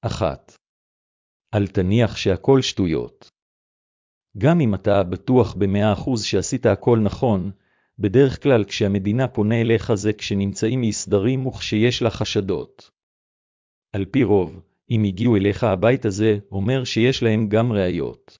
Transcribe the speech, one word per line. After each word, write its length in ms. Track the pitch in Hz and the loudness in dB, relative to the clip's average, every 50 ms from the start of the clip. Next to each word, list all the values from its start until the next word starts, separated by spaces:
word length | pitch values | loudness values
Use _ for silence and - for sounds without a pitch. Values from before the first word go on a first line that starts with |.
| - | -6
אחת. 540 | 117 90 85 98 82 67 - _ _ - _ _ _ _ _ _ _ _ _ _ _ _ _ _ _ _ _ _ _ - | -8 -6 -4 -4 -4 -4 -6 _ _ -20 _ _ _ _ _ _ _ _ _ _ _ _ _ _ _ _ _ _ _ -2
אל 120 | 107 101 | -2 -2
תניח 500 | 92 - - 92 90 101 117 120 104 - | 0 -2 -2 0 2 2 2 2 0 -2
שהכל 460 | - - 101 92 85 - - 135 135 127 | -2 -2 -2 -2 0 2 2 2 2 2
שטויות. 680 | - - - 98 87 80 65 60 60 _ _ - _ _ _ _ _ _ _ _ _ _ _ _ _ _ _ _ _ _ _ _ _ _ 107 | -2 -4 -2 -2 -2 -2 -4 -6 -8 _ _ -20 _ _ _ _ _ _ _ _ _ _ _ _ _ _ _ _ _ _ _ _ _ _ 0
גם 220 | 95 139 165 175 | 2 2 4 4
אם 140 | 151 113 101 | 2 0 0
אתה 280 | 92 - 107 101 98 95 | -2 0 0 2 2 0
בטוח 520 | 90 98 87 - - 131 123 113 95 - | -2 -4 -10 -2 2 4 4 4 2 0
במאה 380 | 92 101 98 95 101 101 110 101 | -2 -2 0 0 2 2 2 0
אחוז 320 | - - - - - 101 | 0 -2 -4 -4 -4 -4
שעשית 420 | - - 98 90 - - 127 - | -2 -2 -2 -2 -2 -6 0 0
הכל 320 | 113 101 - - - 120 113 | 0 0 2 2 2 2 4
נכון, 520 | 110 98 - - - 123 110 95 90 101 98 _ _ _ _ _ _ _ _ - | 2 0 -2 -2 0 0 0 0 -2 -6 -10 _ _ _ _ _ _ _ _ -4
בדרך 440 | - 104 95 120 143 135 - - - | -4 2 4 4 4 4 2 -2 2
כלל 220 | 143 135 113 101 | 2 2 2 2
כשהמדינה 640 | - - - 113 98 98 101 95 101 104 123 135 123 | -2 -4 -2 -2 0 0 0 0 0 0 0 -2 -2
פונה 320 | - - 104 104 113 117 | -2 -2 0 0 2 0
אליך 340 | 113 113 113 110 - - 117 | 2 2 2 0 2 -2 -2
זה 180 | 101 101 107 104 | 0 0 -2 -2
כשנמצאים 680 | - - - 107 98 98 98 98 - - 110 123 131 123 | -2 -4 -4 -2 -2 -2 -2 -2 -2 -2 -2 -2 0 -2
אי 100 | 113 101 | -2 -2
סדרים 540 | - - 98 104 101 98 117 131 131 131 | -4 -4 0 0 2 2 2 -2 -2 -4
וכשיש 560 | 131 123 - - - - 107 110 123 120 - 127 | -6 -8 -8 -8 -4 0 2 2 2 0 0 -2
לה 80 | 113 | -2
חשדות. 800 | - - 110 - - 110 101 95 95 73 62 - _ _ - _ _ _ _ _ _ _ _ _ _ _ _ _ _ _ _ _ _ _ _ _ - | -2 -2 -6 -4 -2 -4 -2 -2 -4 -6 -6 -10 _ _ -20 _ _ _ _ _ _ _ _ _ _ _ _ _ _ _ _ _ _ _ _ _ -8
על 120 | 101 98 | -8 -8
פי 200 | 92 - 131 131 | -2 0 0 2
רוב, 360 | 95 104 101 90 80 80 92 - _ _ _ _ _ | 4 4 2 2 0 -6 -16 -20 _ _ _ _ _
אם 140 | 123 110 107 | 0 0 0
הגיעו 320 | 101 95 90 110 123 117 | 0 0 0 2 2 2
אליך 280 | 101 95 101 98 - - | 4 4 2 0 0 0
הביתה 460 | 113 95 92 90 113 127 131 - 110 | 0 0 2 2 2 2 2 -2 -4
זה 280 | 95 98 107 110 107 101 104 _ 98 | -2 0 0 0 0 0 -4 _ -6
אומר 320 | 98 98 110 131 135 123 | -4 -2 -2 -2 -2 -4
שיש 380 | 123 - 117 113 123 135 - 123 | -4 0 2 2 2 2 2 0
להם 260 | 113 110 107 110 104 | 0 2 0 0 0
גם 240 | 104 110 113 123 113 | 0 0 0 0 0
ראיות. 680 | 101 95 90 85 85 69 60 60 _ _ _ _ _ | 0 0 0 -2 -4 -6 -6 -8 _ _ _ _ _